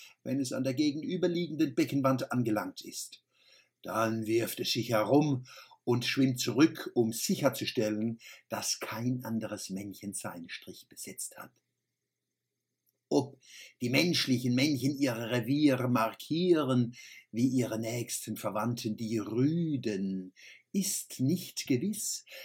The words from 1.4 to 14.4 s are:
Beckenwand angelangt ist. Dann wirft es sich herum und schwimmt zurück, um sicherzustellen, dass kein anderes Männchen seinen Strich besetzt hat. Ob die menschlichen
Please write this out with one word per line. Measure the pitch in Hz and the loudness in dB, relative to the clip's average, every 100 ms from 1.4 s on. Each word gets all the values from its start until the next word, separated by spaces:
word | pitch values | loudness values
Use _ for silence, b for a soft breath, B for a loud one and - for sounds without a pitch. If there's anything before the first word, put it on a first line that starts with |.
| 165 151 151 | -2 0 0
Beckenwand | 131 151 139 135 131 - | 2 2 2 4 2 0
angelangt | 123 123 107 92 - | 0 2 0 -2 -8
ist. | - - - - _ b b b b _ | -12 -12 -12 -16 _ b b b b _
Dann | 90 104 113 113 107 | -4 0 2 0 0
wirft | 113 107 - | 2 0 -2
es | - | -2
sich | 123 123 | -2 2
herum | 110 107 139 151 131 B B B B | 2 4 4 4 0 B B B B
und | - 120 | 0 0
schwimmt | - 139 131 127 | 2 2 2 2
zurück, | - 113 - - - | 0 4 4 4 -2
um | 123 113 | 0 0
sicherzustellen, | 113 - 190 139 - 107 - 107 107 113 117 B B _ | 0 -2 2 0 0 -2 -2 0 0 -4 -6 B B _
dass | 107 - - | -6 -4 -4
kein | - 110 123 127 | -6 -4 -2 -2
anderes | 120 113 104 101 - | -2 -4 -4 -8 -8
Männchen | 95 101 92 101 | -8 -8 -10 -10
seinen | 98 95 87 85 | -8 -8 -10 -12
Strich | - - - - | -14 -14 -18 -20
besetzt | - - - - - | -16 -12 -10 -12 -12
hat. | - _ _ _ _ _ _ _ _ _ _ _ _ _ _ _ _ | -18 _ _ _ _ _ _ _ _ _ _ _ _ _ _ _ _
Ob | 143 127 - B B B _ | 2 2 -6 B B B _
die | 123 | 0
menschlichen | 139 175 147 135 123 | 2 4 2 2 2